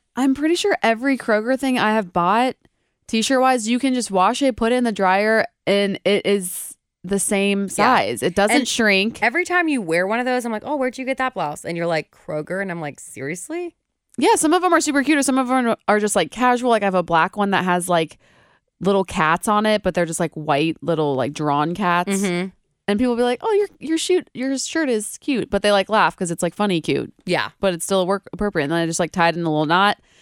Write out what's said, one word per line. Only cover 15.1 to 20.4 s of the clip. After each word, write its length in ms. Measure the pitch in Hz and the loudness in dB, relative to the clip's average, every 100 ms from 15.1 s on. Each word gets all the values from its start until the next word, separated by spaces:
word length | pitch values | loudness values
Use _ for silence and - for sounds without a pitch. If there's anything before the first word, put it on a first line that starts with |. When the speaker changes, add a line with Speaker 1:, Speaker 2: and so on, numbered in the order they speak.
| 302 | 0
Speaker 1:
or 40 | |
some 160 | 269 262 | 0 0
of 100 | 247 | 0
'em 240 | 262 240 - - | 0 0 -2 0
are 140 | 208 | 0
just, 160 | 208 202 | 0 0
like, 140 | 160 | -2
casual. 400 | - 254 247 247 | 0 0 2 2
Like, 120 | 220 | 0
I 40 | 202 | 0
have 80 | |
a 80 | 185 | 0
black 340 | 170 165 180 202 | 0 2 0 0
one 140 | 202 | -2
that 140 | 190 | 0
has, 240 | 185 180 180 | 0 -2 0
like, 300 | 170 160 - _ _ _ _ _ - | -2 -2 -8 _ _ _ _ _ -6
little 240 | 185 196 | 0 0
cats 420 | 185 185 156 170 - | 0 0 0 2 2
on 200 | 208 214 | 2 2
it, 160 | 214 | 0
but 120 | 190 | 0
they're 120 | 175 165 | -2 -2
just, 120 | 165 | -2
like, 120 | 165 | -4
white 440 | - | -4